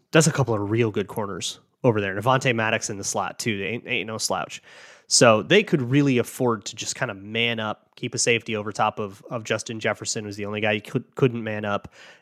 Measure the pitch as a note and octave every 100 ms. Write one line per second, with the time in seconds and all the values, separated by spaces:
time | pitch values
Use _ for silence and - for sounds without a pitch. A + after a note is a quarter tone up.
0 | _ D#3+ D#3+ - B2 G#2+ G2+ A2+ A2+ G#2+
1 | G2 - G2+ F2 - - _ _ C3 G#2+
2 | G2 F#2+ A2+ B2+ C3 A2+ A2 A2+ - G2+
3 | F#2+ G#2+ F#2 - A#2+ G2+ G2 A2+ E2+ A#2+
4 | G#2 A2 - F#2 - - - - - -
5 | - - B2 G#2+ F2 F#3 G3 D#3+ A#2+ C#3
6 | C#3+ B2 A2 - B2+ A2 - A2 - -
7 | B2 G2 G2+ A2+ A#2 A2+ G#2+ G#2 _ -
8 | A#2+ A#2+ - A#2 - G#2+ G#2 G#2 A2 -
9 | G#2 F#2+ - B2 A2 A2 - A2 A2 G#2+
10 | A2 A#2 G#2 G2+ G2+ G#2+ G#2+ G#2+ - C3+
11 | - - C3 A#2 A2 G#2+ G#2 G2+ - -
12 | - -